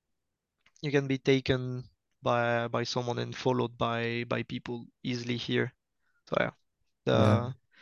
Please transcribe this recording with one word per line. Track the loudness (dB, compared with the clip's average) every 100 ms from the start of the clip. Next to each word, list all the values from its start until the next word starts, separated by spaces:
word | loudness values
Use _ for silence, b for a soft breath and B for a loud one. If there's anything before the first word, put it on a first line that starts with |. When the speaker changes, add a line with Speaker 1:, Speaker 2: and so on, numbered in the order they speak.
| _ _ _ _ _ _ _ -10
Speaker 1:
you | 0
can | 0 2
be | -2
taken | 2 2 2 -2 -2 -8 -12 _ _ _
by, | 0 2 2 0 0
by | -4
someone | -2 -4 -2 -4
and | -4 -2
followed | 0 2 0 -2
by, | -2 -2 -2 -4 -4
by | -4
people | -4 -8 -8 -10 -12 _
easily | -6 -6 -4 -6
here. | -2 0 0 -4 _ _ _ _ -2
So, | 0
yeah, | 0 -4 _ _ _ _ 2
the, |
Speaker 2:
Yeah. | 4 6 4 0 -8 _ b